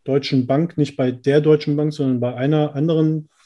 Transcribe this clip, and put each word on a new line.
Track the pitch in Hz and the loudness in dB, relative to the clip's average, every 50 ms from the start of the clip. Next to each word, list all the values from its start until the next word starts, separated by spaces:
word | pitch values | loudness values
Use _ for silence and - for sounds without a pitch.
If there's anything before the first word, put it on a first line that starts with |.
| _ | _
deutschen | 143 135 143 139 - 143 131 123 | -2 -2 -2 0 0 0 0 2
Bank, | 127 135 147 170 170 - | 2 0 0 0 -2 -2
nicht | - 147 139 - | -2 -4 -2 -2
bei | - 131 127 | -2 -2 -2
der | 127 123 - 139 139 151 | -2 -2 0 2 2 4
Deutschen | 147 156 156 151 - 151 147 | 4 4 2 2 2 -2 -2
Bank, | 147 151 151 151 | 0 -2 -2 -2
sondern | - 139 131 127 120 | -2 -2 0 0 0
bei | 123 123 123 | -2 -4 -4
einer | 120 131 143 156 151 151 147 147 | -2 0 0 2 2 0 -2 -2
anderen | 135 151 165 160 160 156 156 156 156 151 - _ _ _ | -2 -2 0 2 2 2 0 0 -2 -6 -12 _ _ _